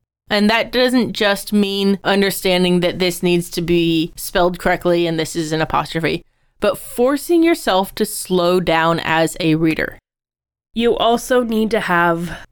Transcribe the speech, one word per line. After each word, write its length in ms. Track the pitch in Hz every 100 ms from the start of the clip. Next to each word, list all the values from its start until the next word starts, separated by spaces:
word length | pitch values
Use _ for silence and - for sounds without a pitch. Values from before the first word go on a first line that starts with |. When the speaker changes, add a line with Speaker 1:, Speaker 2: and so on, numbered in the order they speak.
| _ _ -
Speaker 1:
And 200 | 208 208
that 200 | 226 -
doesn't 440 | 240 254 254 214
just 400 | 202 208 202 -
mean 440 | 208 196 196 196 196
understanding 800 | - 196 196 185 190 180 180 180
that 180 | 175 147
this 240 | 185 175
needs 260 | 180 175 175
to 100 | -
be 500 | 165 170 165 165 165 -
spelled 420 | - 190 180 180
correctly 480 | 185 170 175 170 170
and 100 | 165
this 160 | 156
is 200 | 170 156
an 80 | 160
apostrophe, 640 | 156 160 156 165 156 170 - _ _ -
but 180 | 208 -
forcing 640 | - - 247 285 - 339
yourself 540 | 330 339 - 185 196 -
to 100 | 214
slow 540 | - - 185 175 185
down 400 | 170 160 165 165
as 380 | - 160 160 -
a 160 | 160 156
reader. 420 | 160 156 - - _ _ _ _ _ _ _ -
Speaker 2:
You 200 | 233 -
also 440 | 226 233 - 247
need 300 | 233 220 220
to 80 | 214
have 640 | 180 175 175 170 170 - -